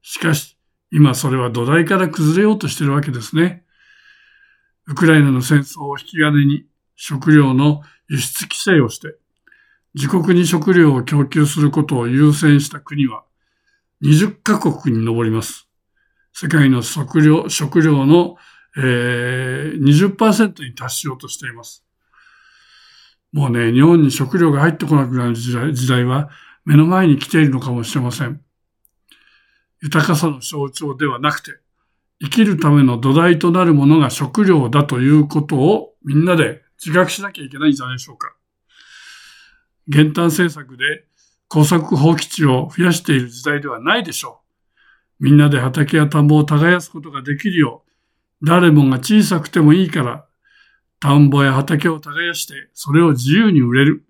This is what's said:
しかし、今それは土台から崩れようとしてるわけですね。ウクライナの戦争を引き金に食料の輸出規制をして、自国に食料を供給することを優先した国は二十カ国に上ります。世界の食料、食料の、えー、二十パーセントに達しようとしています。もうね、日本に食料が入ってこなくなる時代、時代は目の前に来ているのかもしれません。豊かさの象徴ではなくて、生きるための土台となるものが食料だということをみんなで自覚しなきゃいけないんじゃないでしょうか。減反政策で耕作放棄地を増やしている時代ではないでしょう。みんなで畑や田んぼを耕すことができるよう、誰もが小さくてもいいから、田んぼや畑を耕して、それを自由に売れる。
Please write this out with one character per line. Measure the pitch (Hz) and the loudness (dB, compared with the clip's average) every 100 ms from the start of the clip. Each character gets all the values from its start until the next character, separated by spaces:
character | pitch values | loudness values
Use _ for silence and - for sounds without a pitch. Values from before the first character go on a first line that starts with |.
し | - - | -16 -8
か | 170 | -4
し、 | 147 - _ _ _ _ | -4 -6 _ _ _ _
今 | 156 147 | 2 2
そ | 127 143 | 2 -4
れ | 131 | -4
は | 123 | -4
土 | 113 120 | -4 0
台 | 160 | 0
か | 165 196 | 0 0
ら | 180 | -2
崩 | 151 151 170 | -2 0 2
れ | |
よ | 214 | 2
う | 214 | 0
と | 151 | -4
し | - | -4
て | |
る | 143 | -2
わ | 143 | -2
け | 147 | -4
で | 123 | -8
す | 110 156 | -6 -2
ね。 | 175 175 _ _ _ _ _ _ _ _ _ _ _ _ - | -2 -2 _ _ _ _ _ _ _ _ _ _ _ _ -14
ウ | |
ク | 147 | -2
ラ | 165 156 | 2 4
イ | |
ナ | 143 | 4
の | 131 | 0
戦 | 127 151 | 0 0
争 | 139 - | -2 -12
を | 143 143 | -12 -12
引 | - | -12
き | 165 | -4
金 | 151 147 139 | 0 2 0
に | 147 _ _ _ _ | -2 _ _ _ _
食 | - 139 143 | -10 -6 4
料 | 151 139 | 4 4
の | 127 143 147 - _ _ | 2 0 0 -8 _ _
輸 | 139 | -8
出 | - - | -8 -10
規 | - | -12
制 | - - 175 | -8 0 2
を | 120 | 2
し | - | -4
て、 | - - _ _ _ _ _ _ _ | -18 -20 _ _ _ _ _ _ _
自 | 147 139 | -8 -4
国 | 185 165 | -2 2
に | 175 170 | 2 2
食 | 170 156 | -2 0
料 | 180 156 | 2 4
を | 131 | 2
供 | 127 147 139 | -2 -2 0
給 | 160 | 0
す | 147 151 | 0 2
る | 147 | 0
こ | 147 | 0
と | 147 135 | -2 -2
を | 117 | -2
優 | 131 151 | 2 4
先 | 147 156 143 | 4 4 2
し | 143 | 2
た | 143 | -12
国 | - 147 135 | -12 -4 -4
は | 107 _ _ _ _ _ _ _ _ | -4 _ _ _ _ _ _ _ _
二 | 143 | 2
十 | 151 208 | 2 2
カ | - - 208 | -4 -4 -2
国 | 165 143 147 113 | -2 -4 -4 -2
に | |
上 | 113 113 | -2 -2
り | 113 | -2
ま | 110 | -4
す。 | 110 - _ _ _ _ _ _ _ | -6 -16 _ _ _ _ _ _ _
世 | - 160 | -10 -2
界 | 156 139 | 2 4
の | 127 | 2
食 | 117 - 139 165 | -2 -8 -4 2
料、 | 151 156 - | 4 2 0
食 | - 147 175 | -6 -2 0
料 | 156 143 135 | 2 2 4
の、 | 170 175 - _ _ _ - | 4 2 -6 _ _ _ -6
え | 131 123 120 123 123 127 127 131 151 | -2 -2 -2 -4 -4 -6 -6 -8 -8
ー、 | 156 | -2
二 | 139 | 2
十 | 147 196 | 4 2
パ | 196 220 | 0 0
ー | |
セ | 208 214 | 2 0
ン | |
ト | - | -2
に | 131 | -18
達 | 113 127 - | -14 -12 -10
し | 147 | -10
よ | 127 | -12
う | |
と | - | -16
し | - | -16
て | 127 | -16
い | |
ま | 117 | -18
す。 | 117 - _ _ _ _ _ _ _ _ _ _ _ _ _ _ _ | -20 -20 _ _ _ _ _ _ _ _ _ _ _ _ _ _ _
も | 147 139 | -6 -2
う | |
ね、 | 120 117 | -2 0
日 | 120 | 4
本 | 151 170 | 4 6
に | 143 | 2
食 | 131 131 185 | 0 -4 0
料 | 170 | 0
が | 143 | 2
入 | 160 | 0
っ | |
て | 160 | -2
こ | 156 | -2
な | 147 131 | 0 0
く | 127 | -4
な | 120 | -4
る | |
時 | 117 123 | -6 -6
代、 | 120 139 | -6 -4
時 | 135 127 | -4 -2
代 | 127 | 0
は | 123 131 147 - _ _ | 0 -2 -6 -12 _ _
目 | - 147 | 2 4
の | 160 | 4
前 | 185 185 | 2 2
に | 139 | 0
来 | - | 0
て | 160 | 0
い | |
る | 151 | 2
の | 131 | 0
か | 131 | -6
も | 120 | -8
し | 113 | -6
れ | 143 | -6
ま | 123 | -6
せ | 117 | -6
ん。 | 123 147 _ _ _ _ _ _ _ _ _ _ _ _ _ _ | -8 -10 _ _ _ _ _ _ _ _ _ _ _ _ _ _
豊 | 151 160 147 | -4 -2 0
か | 151 | -2
さ | 165 | -2
の | 139 | -6
象 | - 151 139 | -12 -10 -10
徴 | - 151 127 | -10 -12 -6
で | 147 | -6
は | 123 | -4
な | 147 | -4
く | 147 | -6
て、 | - - _ _ _ _ _ _ | -14 -20 _ _ _ _ _ _
生 | 143 | -6
き | - | 0
る | 214 165 | 2 2
た | 156 | 2
め | 147 | 4
の | 135 120 | 4 0
土 | 135 | 0
台 | 139 175 165 | 2 2 2
と | 175 | 0
な | 175 | 0
る | 180 | 2
も | 151 139 | 2 4
の | 156 | 4
が | 135 | 2
食 | - 147 - | -2 -6 0
料 | 202 165 123 | 2 2 2
だ | 139 | 0
と | 143 123 | -2 -2
い | 131 | 2
う | 151 147 | 2 2
こ | 156 | -2
と | 147 147 | -4 0
を | 147 214 - _ | 0 0 -4 _
み | 143 | -2
ん | 143 | 0
な | 175 175 | 2 0
で | 120 - _ _ | 0 -4 _ _
自 | - 170 | -2 0
覚 | 180 | 0
し | - | -2
な | 202 | -12
き | 196 | -14
ゃ | |
い | 135 | -18
け | 139 | -4
な | 151 | -2
い | |
ん | |
じ | 139 | -2
ゃ | 127 | -6
な | |
い | 127 | -12
で | |
し | - | -14
ょ | |
う | 123 | -16
か。 | - _ _ _ _ _ _ - - - - _ _ _ _ _ - | -16 _ _ _ _ _ _ -20 -20 -20 -20 _ _ _ _ _ -2
減 | 143 151 | 2 2
反 | 151 170 | 2 -2
政 | - 175 | 0 -4
策 | 151 127 127 | -4 -20 -8
で | 135 151 _ _ _ _ _ | -8 -8 _ _ _ _ _
耕 | 156 | 0
作 | 147 175 151 147 | 2 2 0 0
放 | 151 | 2
棄 | 165 | 0
地 | - - | -4 -2
を | 151 127 147 - | 0 0 -4 -2
増 | |
や | 175 | -2
し | 170 | -2
て | - | -2
い | 139 | -4
る | 123 | -4
時 | 120 | -10
代 | 143 147 | -6 -6
で | 143 | -8
は | 113 | -10
な | 120 226 | -4 -4
い | |
で | 175 | -4
し | - | -12
ょ | 131 - _ _ _ _ _ _ _ _ | -14 -18 _ _ _ _ _ _ _ _
う。 | |
み | 135 | 4
ん | 147 | 6
な | 147 | 4
で | 143 | 2
畑 | 127 127 147 160 | -2 -2 -2 0
や | 147 | 0
田 | 151 | 2
ん | 147 | 2
ぼ | 151 | 2
を | |
耕 | 147 151 165 180 | 2 2 2 0
す | - | -4
こ | 165 | -18
と | 151 | -16
が | 139 | -14
で | 131 143 | -10 -6
き | 202 | -4
る | 175 | -2
よ | 131 117 _ _ _ _ _ _ | -2 -4 _ _ _ _ _ _
う、 | 147 | 0
誰 | 175 175 | 4 6
も | 151 | 6
が | 139 131 | 4 0
小 | 127 214 | 2 2
さ | 165 170 | 2 -2
く | 151 | -4
て | 180 | 2
も | 151 | 4
い | 170 | 4
い | 180 | 2
か | 170 | -4
ら、 | 123 117 _ _ _ _ _ _ _ _ | -6 -8 _ _ _ _ _ _ _ _
田 | 143 | 0
ん | 143 143 | 4 4
ぼ | 139 | 4
や | 139 | 2
畑 | 135 143 160 175 | 0 -2 -2 -2
を | 156 | -4
耕 | 151 147 170 | -10 -8 -6
し | 165 - | -6 -12
て、 | 139 - | -16 -20
そ | - - | -16 -2
れ | 147 | 2
を | 170 | 2
自 | 135 127 | 0 0
由 | 175 226 | 2 4
に | 165 | 2
売 | 120 | 2
れ | 127 | 2
る。 | 139 - _ | 0 -2 _